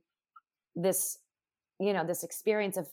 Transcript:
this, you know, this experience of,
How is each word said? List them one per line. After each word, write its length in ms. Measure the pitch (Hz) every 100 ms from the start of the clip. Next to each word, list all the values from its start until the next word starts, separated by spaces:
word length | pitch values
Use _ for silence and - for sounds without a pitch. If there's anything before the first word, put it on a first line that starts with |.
| _ _ _ - _ _ _
this, 440 | 175 185 180 - - _ _ _ _ _ -
you 140 | 196
know, 140 | 190 165
this 180 | 175
experience 540 | 170 - - 214 202 185
of, 100 | 160